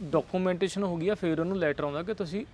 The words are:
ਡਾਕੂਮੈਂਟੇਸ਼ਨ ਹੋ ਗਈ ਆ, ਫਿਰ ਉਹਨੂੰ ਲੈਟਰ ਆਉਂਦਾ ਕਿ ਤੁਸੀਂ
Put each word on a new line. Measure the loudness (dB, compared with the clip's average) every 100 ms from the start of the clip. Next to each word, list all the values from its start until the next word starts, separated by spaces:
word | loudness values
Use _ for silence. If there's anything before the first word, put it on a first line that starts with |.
ਡਾਕੂਮੈਂਟੇਸ਼ਨ | 0 0 2 0 2 2 0 0
ਹੋ | -2 0
ਗਈ | 0
ਆ, |
ਫਿਰ | 0 2 2
ਉਹਨੂੰ | 0 2
ਲੈਟਰ | 2 2
ਆਉਂਦਾ | -2 -2
ਕਿ | -4
ਤੁਸੀਂ | -4 -4 -4 -6